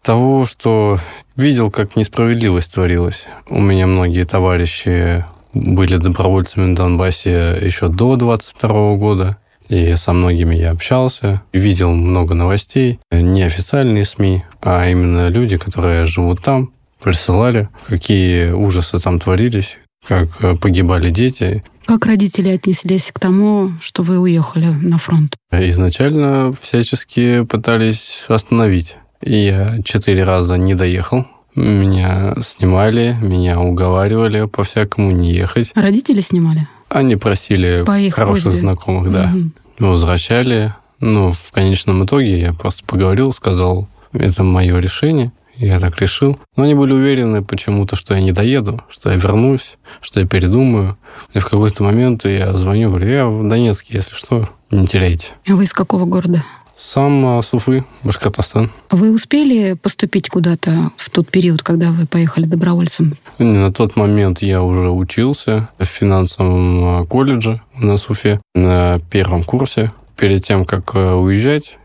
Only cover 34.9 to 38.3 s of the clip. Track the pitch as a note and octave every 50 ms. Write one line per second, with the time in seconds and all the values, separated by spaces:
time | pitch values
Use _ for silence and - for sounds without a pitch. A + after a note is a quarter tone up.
34.9 | - - G#2 G2 F#2 F2+ F2 E2+ E2+ F2+ F#2 F#2+ - B2 A#2+ - - - G3 G3
35.9 | G3 A#3 C#4 - C#4 G3+ F#3+ - - F3 E3 E3 D#3 D#3 D3+ D3 - - _ _
36.9 | - C#3 C#3 C3 A2+ G2+ - A2 G2+ G2+ - - G#2 G2 F#2 F2+ F2 F2 F2 F#2+
37.9 | G3+ G3+ G3+ G3 E3+ - A2+ G2+